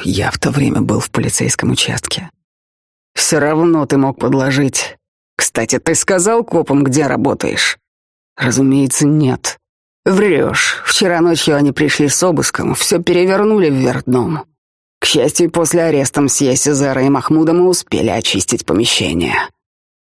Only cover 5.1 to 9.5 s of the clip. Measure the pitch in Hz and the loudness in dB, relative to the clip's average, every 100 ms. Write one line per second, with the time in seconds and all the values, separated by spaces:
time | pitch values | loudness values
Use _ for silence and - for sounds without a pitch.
5.1 | _ _ - - - 113 127 - 156 - | _ _ -6 -4 -2 -2 -2 0 -2 0
6.1 | 185 190 233 - 170 151 143 135 135 139 | 0 2 0 0 -2 0 0 2 2 0
7.1 | 135 135 - - - - - _ _ _ | 0 -2 -2 -4 -2 -4 -4 _ _ _
8.1 | _ _ - 127 120 135 139 135 - 147 | _ _ -4 -2 2 2 2 0 0 2
9.1 | 151 131 120 - | 2 2 -2 -6